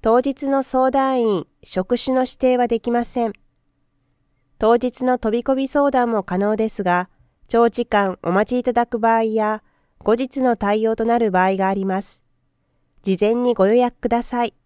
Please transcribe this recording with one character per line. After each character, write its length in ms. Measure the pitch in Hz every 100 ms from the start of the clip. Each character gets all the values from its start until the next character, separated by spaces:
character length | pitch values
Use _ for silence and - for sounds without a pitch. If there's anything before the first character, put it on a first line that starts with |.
当 200 | 226 240
日 280 | 269 262 277
の 140 | 269
相 280 | 262 262 262
談 320 | 269 269 262
員、 240 | 226 190 - _
職 340 | - - 185 240
種 180 | -
の 80 | 254
指 100 | 254 -
定 200 | 254 254
は 100 | 247
で 120 | 226
き 100 | 240
ま 140 | 240
せ 240 | 240 247 233
ん。 60 | 202 _ _ _ _ _ _ _ _ _ _ _ _
当 160 | 214 240
日 280 | 247 - 254
の 100 | 254
飛 160 | 220
び 100 | 226
込 120 | -
み 140 | 269 269
相 220 | 294 285
談 200 | 269 240
も 120 | 220
可 140 | 190 185
能 180 | 202
で 140 | 214 220
す 140 | -
が、 260 | 185 175 180 _ _ _ _
長 220 | 233 233
時 160 | 233 240
間 320 | 208 196 180
お 80 | -
待 260 | 185 214 247
ち 40 |
い 20 |
た 120 | 247
だ 100 | 233
く 140 | 240 233
場 180 | 226 226
合 80 |
や、 380 | 226 220 214 214 _ _ _ _
後 180 | - 233
日 260 | 262 285
の 140 | 254 226
対 300 | 202 214 220
応 100 | 226
と 100 | 226
な 120 | 233
る 120 | 220
場 140 | 185
合 100 | 185 190
が 100 | 190
あ 60 |
り 140 | 196 196
ま 160 | 190
す。 200 | 208 - _ _ _ _ _ _ _ _
事 140 | - 185
前 160 | 208 240
に 180 | 247
ご 120 | 233 190
予 80 |
約 220 | 233 247 _
く 120 | 233
だ 120 | 233
さ 220 | 240 247
い。 100 | 240 _